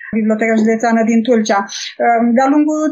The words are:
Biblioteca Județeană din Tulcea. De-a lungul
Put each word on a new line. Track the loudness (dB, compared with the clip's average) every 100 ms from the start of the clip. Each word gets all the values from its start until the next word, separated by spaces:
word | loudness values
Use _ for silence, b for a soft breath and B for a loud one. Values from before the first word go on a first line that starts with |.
| B -2
Biblioteca | 0 0 0 0
Județeană | 0 0 0 0 2
din | 0 2
Tulcea. | 0 2 -2 -2 B B B 0 2 2 2
De-a | 2
lungul | 2 2 0 -2